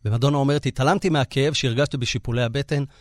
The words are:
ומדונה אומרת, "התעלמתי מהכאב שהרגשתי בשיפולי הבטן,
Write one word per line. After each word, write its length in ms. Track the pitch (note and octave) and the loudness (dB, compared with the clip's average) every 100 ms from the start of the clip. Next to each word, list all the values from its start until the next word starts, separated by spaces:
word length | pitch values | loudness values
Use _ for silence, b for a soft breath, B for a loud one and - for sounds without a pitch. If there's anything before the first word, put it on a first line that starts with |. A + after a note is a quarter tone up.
ומדונה 320 | G#2+ A#2 C#3 C#3+ | -2 0 2 2
אומרת, 280 | C#3 D3 C3 | 2 2 0
"התעלמתי 420 | - C3+ G3 F#3+ | 0 2 2 2
מהכאב 440 | D#3 B2+ C3+ C#3+ | 0 0 0 0
שהרגשתי 420 | D3 C3 A#2 C#3+ C3+ | 0 -2 0 0 -2
בשיפולי 460 | A#2+ B2 - A#2+ | -4 -4 -4 -2
הבטן, 420 | A#2+ C3 C#3+ D3 C#3 b | -2 -2 -2 -2 -4 b